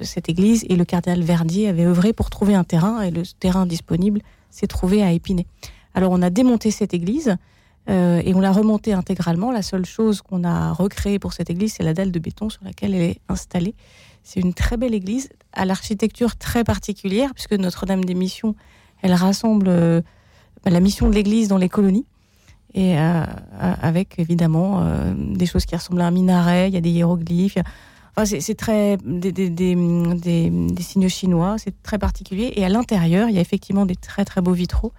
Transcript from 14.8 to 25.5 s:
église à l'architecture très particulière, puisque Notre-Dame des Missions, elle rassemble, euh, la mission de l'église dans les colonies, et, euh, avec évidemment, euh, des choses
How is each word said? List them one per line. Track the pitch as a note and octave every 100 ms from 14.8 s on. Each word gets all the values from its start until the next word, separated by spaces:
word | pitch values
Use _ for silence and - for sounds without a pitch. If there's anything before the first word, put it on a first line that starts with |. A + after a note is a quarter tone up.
| B3+
église | A3 F#3 B3 C4+ _ _
à | -
l'architecture | F#3+ F#3+ - G#3 A3 - A#3+ -
très | - A#3+
particulière, | A3+ G3+ - G3 G3 G3 C#4
puisque | B3+ -
Notre-Dame | G#3 F#3 - F#3+ F#3+
des | F3+
Missions, | F3+ F#3 - A3+ G#3+ _ _ _ _
elle | F#3+
rassemble, | F3+ F#3 G3 A#3 G#3+ F#3+
euh, | F3 E3+ E3+ E3 _ _ _ _ - G3
la | F3
mission | F#3+ - A3+
de |
l'église | G#3+ G3+ A3+ G#3+
dans | G3
les | F3+
colonies, | - G3 G3 - _ _ _ _ - _
et, | F#3+ F#3 D#3+
euh, | D#3+ E3 C#3 - F#2 G2
avec | - - D#3 E3 G3 -
évidemment, | E3 F3 E3 D#3+ F#3+ G3
euh, | E3 - F3 F#3
des | C#3 F#3+
choses | F3+